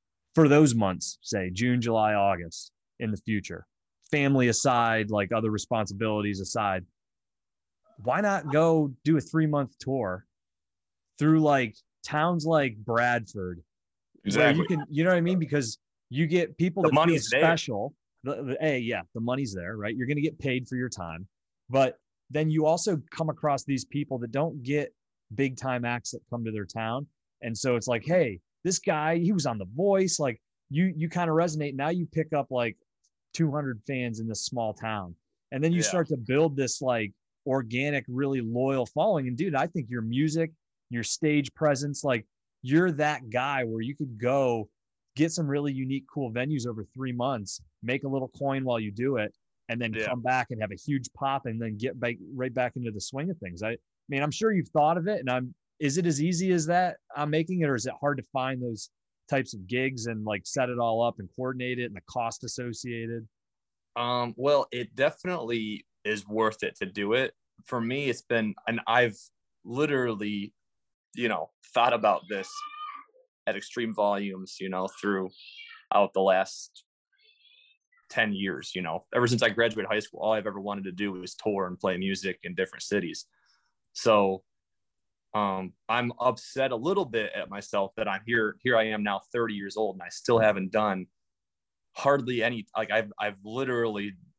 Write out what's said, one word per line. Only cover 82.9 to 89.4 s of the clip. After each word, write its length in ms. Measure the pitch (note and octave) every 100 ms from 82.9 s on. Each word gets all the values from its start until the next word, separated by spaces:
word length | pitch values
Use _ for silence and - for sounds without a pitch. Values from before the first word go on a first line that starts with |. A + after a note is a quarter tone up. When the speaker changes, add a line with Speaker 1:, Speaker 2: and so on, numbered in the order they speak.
| G2+ E2+ - - _ _ _ _ _ _
Speaker 2:
So 500 | - A#2+ G#2+ G2 F#2+ _ _ _ _ _ _ _ _ _
um, 400 | G#2+ G2+ F#2+ F#2 - -
I'm 240 | A#2 A#2+ -
upset 520 | B2 B2 - C3+ C3
a 40 | A#2
little 300 | C#3+ G3 C#3+
bit 260 | A2 G#2 -
at 140 | D#2+
myself 420 | G2 - G#2 G2 -
that 100 | G#2
I'm 140 | G2 A2
here, 320 | A#2+ G#2+ -
here 120 | B2 A#2
I 80 | A2
am 160 | G#2+
now 180 | G#2 G2 -
thirty 220 | A#2+